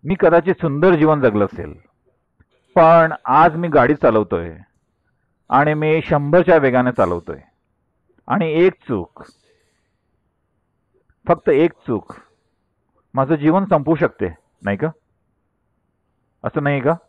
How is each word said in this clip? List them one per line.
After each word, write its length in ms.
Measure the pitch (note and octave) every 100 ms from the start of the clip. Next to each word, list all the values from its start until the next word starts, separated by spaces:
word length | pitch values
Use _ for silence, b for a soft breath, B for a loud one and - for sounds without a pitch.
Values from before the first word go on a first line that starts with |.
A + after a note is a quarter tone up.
मी 120 | C#3+ F#3+
कदाचित 360 | G3 E3+ E3+ -
सुंदर 400 | E3 C#3+ F3+ E3
जीवन 260 | D#3 D3+
जगलं 240 | B2+ G#2 G2
असेल, 280 | - D2+ C#2+ _ _ _ _ _ _ _ _ _ -
पण 380 | D#3+ E3+ D#3+ - -
आज 300 | C#3 E3+ D#3+
मी 120 | F3
गाडी 280 | D3 A#2+ D3+
चालवतोय 600 | B2+ A2 G2+ F2 E2+ D#2+ - _ _ _ _ _ _ _ _
आणि 240 | C3 D3
मी 280 | D3+ D#3 D#3+ -
शंभरच्या 520 | D3+ C#3+ E3+ F3+ E3
वेगाने 340 | C3+ B2 B2+
चालवतोय 480 | A#2 F#2 F2 F2 C#2 _ _ _ _ _ _ _ _ -
आणि 240 | B2 D#3+
एक 220 | D#3 F#3 F3+ -
चूक, 360 | G#2+ E2+ - - _ _ _ _ _ _ _ _ _ _ _ _ _ _ _ _ _ _ _ -
फक्त 220 | E3+ -
एक 240 | C#3+ E3+ - -
चूक 260 | G#2+ - - _ _ _ _ _ _ _ _ _
माझं 220 | C3+ C3+ D#3
जीवन 300 | D3 F3+ F#3+
संपवू 300 | D#3+ C#3+ D#3
शकते, 340 | - _ F2+ D#2+ _ _
नाही 160 | G2+ G2+
का? 120 | D3+ - _ _ _ _ _ _ _ _ _ _ _ _ _ _
असं 200 | A#2+ D#3
नाही 180 | C#3+ C#3+
का? 140 | B2+ E3+